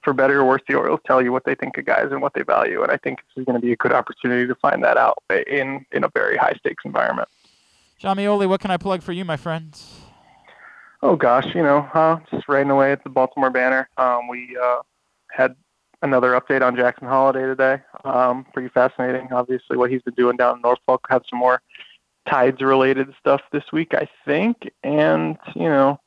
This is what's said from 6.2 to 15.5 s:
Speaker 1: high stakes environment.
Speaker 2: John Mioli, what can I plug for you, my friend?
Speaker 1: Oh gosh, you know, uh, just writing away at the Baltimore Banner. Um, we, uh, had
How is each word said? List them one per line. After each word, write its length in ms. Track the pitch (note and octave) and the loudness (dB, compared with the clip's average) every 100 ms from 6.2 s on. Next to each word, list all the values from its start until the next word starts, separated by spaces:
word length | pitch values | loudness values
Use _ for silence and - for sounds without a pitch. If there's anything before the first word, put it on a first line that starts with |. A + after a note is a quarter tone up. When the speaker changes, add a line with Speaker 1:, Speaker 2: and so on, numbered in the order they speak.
| - - | -2 0
Speaker 1:
high 160 | - - | 0 0
stakes 260 | - - - | -6 -8 -8
environment. 420 | - - - - _ _ _ _ _ _ _ | -2 -2 -2 -6 _ _ _ _ _ _ _
Speaker 2:
John 180 | G3 G3 | -6 -2
Mioli, 300 | G3+ G#3 G3 | 0 0 0
what 140 | F#3+ | -2
can 100 | G3+ | -2
I 60 | F3+ | -4
plug 260 | F#3+ F#3 | -4 -6
for 100 | D#3 | -6
you, 120 | F3 | -8
my 120 | F#3+ D3+ | -6 -6
friend? 420 | F3 E3 D#3+ D3+ - - - _ _ _ _ - - - - _ | -6 -8 -10 -20 -20 -20 -20 _ _ _ _ -20 -20 -20 -20 _
Speaker 1:
Oh 140 | - E3+ | -2 2
gosh, 380 | C3 B2 C#3 | 4 2 0
you 80 | F3 | -2
know, 260 | D#3 C#3+ D3 | 2 2 2
uh, 240 | E3 D#3+ E3 - | 2 2 2 -4
just 180 | C#3+ - | -12 -2
writing 220 | C#3 C#3 | 0 2
away 220 | C#3 C3+ | 4 2
at 100 | C#3 | 0
the 80 | - | -4
Baltimore 400 | C3 C3 - C3 | -2 -2 0 -2
Banner. 380 | B2+ B2+ C3 C3 - | 0 0 0 -4 -2
Um, 320 | B2+ B2 A#2+ | 0 0 -4
we, 300 | B2 B2 B2 | -12 -12 -4
uh, 180 | B2 B2 - _ _ _ _ | -2 -2 -6 _ _ _ _
had 260 | - C3 | 0 0